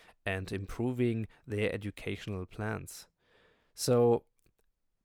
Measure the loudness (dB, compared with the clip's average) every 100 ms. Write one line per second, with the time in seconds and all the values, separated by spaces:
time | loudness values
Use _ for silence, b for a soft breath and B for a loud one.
0 | B B -4 -4 -4 -6 -6 -2 -2 2
1 | 0 0 -4 b -6 -2 0 -2 -6 -8
2 | -6 -6 -6 -8 -8 -8 -6 -6 -8 -16
3 | -20 _ b b b b b -6 2 6
4 | 8 6 2 _ _ _ _ _ _ _